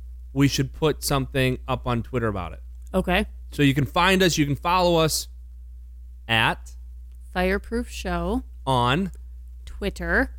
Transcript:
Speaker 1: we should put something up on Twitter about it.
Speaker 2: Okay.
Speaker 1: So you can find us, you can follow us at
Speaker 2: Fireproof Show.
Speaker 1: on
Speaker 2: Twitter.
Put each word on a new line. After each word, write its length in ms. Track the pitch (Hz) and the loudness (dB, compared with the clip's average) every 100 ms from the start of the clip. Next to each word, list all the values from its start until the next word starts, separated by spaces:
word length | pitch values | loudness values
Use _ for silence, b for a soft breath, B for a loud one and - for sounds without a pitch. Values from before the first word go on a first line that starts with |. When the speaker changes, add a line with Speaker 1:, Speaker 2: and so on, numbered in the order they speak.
| - - - | -14 -14 -4
Speaker 1:
we 140 | 135 139 | 4 4
should 240 | - 131 | 4 -2
put 300 | - 156 - | 0 0 0
something 560 | - 139 127 135 131 127 - | 0 0 0 2 2 0 -2
up 200 | 123 127 | -4 0
on 160 | 120 | -2
Twitter 260 | 110 127 113 | -2 -2 -2
about 240 | 98 85 | -2 -6
it. 80 | 82 - - - | -10 -14 -14 -4
Speaker 2:
Okay. 340 | 190 185 180 214 - - | -2 2 2 0 -6 -6
Speaker 1:
So 120 | - | 4
you 120 | 143 | 6
can 120 | 135 135 | 6 2
find 360 | 180 180 190 | 4 6 6
us, 140 | 185 151 | 6 4
you 60 | 143 | 2
can 100 | 139 | 0
follow 400 | 175 185 175 170 | 2 4 6 6
us 320 | 156 - - - - - - - - - - - - | 4 0 -6 -12 -16 -14 -14 -14 -16 -16 -16 -10 0
at 440 | 113 123 185 - - - - - - - | 4 4 0 -6 -14 -14 -14 -14 -16 -6
Speaker 2:
Fireproof 560 | 185 185 196 - 233 240 | 0 0 0 -2 -6 -4
Show. 540 | - 190 175 170 247 - - - | -6 -4 -2 0 -2 -4 -6 0
Speaker 1:
on 440 | 127 120 147 190 - - - - - | 4 4 2 0 -6 -14 -14 -14 -14
Speaker 2:
Twitter. 680 | - - 202 185 170 196 262 | -14 -6 -6 -4 0 0 0